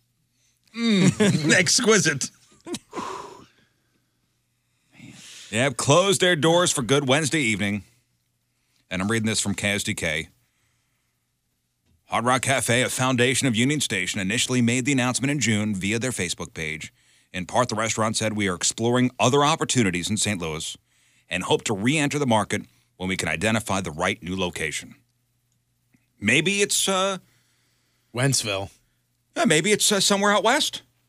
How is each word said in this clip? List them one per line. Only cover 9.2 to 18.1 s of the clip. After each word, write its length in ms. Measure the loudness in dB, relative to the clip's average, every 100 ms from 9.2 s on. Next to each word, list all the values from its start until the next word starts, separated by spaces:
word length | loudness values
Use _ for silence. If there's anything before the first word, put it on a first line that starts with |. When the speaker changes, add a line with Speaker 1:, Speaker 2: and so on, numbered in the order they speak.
| -2
Speaker 1:
this 140 | -2
from 140 | -4
K 180 | -2 -2
S 100 | -2
D 100 | -4
K. 360 | -4 -4 -4 -8 _ _ _ _ _ _ _ _ _ _ _ _ _ _ _ _ _ -6
Hard 180 | -2
Rock 160 | 0 0
Cafe, 400 | 0 -2 2 0
a 80 | 0
foundation 580 | 0 0 2 2 2 0
of 80 |
Union 260 | 2 0 0
Station, 380 | -2 -2 -4 -4
initially 440 | -2 -2 0 2
made 240 | 2 2 0
the 60 |
announcement 380 | 0 0 0 -2
in 100 | 0
June 340 | 0 0 0
via 240 | -2 -2 -2
their 120 | -2
Facebook 440 | -4 -6 -6 -10
page. 360 | -10 -8 -8 -12 _ _ _ _
In 140 | -12
part, 240 | -4 -2 0
the 60 |
restaurant 420 | -2 -2 -2 -2